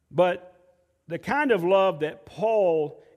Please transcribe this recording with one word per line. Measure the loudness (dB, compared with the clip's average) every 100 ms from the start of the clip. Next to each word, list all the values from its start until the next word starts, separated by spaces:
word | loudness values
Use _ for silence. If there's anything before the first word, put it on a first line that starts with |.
| _
But | 0 0 0 -10 _ _ _ _ _ -12
the | -10
kind | -4 -2 0
of | 0
love | 2 2 2 0
that | -6 -8 -16
Paul | -6 -2 0 2 0 -2 -10 -20